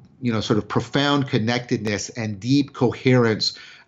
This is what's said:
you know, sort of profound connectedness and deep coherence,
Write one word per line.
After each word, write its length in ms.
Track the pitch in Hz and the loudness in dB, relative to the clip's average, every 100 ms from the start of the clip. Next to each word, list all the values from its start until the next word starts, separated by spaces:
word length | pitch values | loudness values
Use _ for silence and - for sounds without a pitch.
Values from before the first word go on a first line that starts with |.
| - _ | -20 _
you 120 | 123 | -2
know, 80 | 110 | -2
sort 180 | - 107 | 0 -2
of 100 | - | 0
profound 600 | 120 113 143 143 143 135 | -4 -2 0 2 2 2
connectedness 800 | 123 113 123 127 117 107 101 - | 0 0 -2 -2 -4 -2 -4 -6
and 280 | 120 110 98 | -8 -8 -6
deep 360 | 117 143 135 | 0 2 0
coherence, 840 | - 117 - 131 127 113 98 - - - - | 0 -2 2 2 4 4 2 -2 -6 -20 -20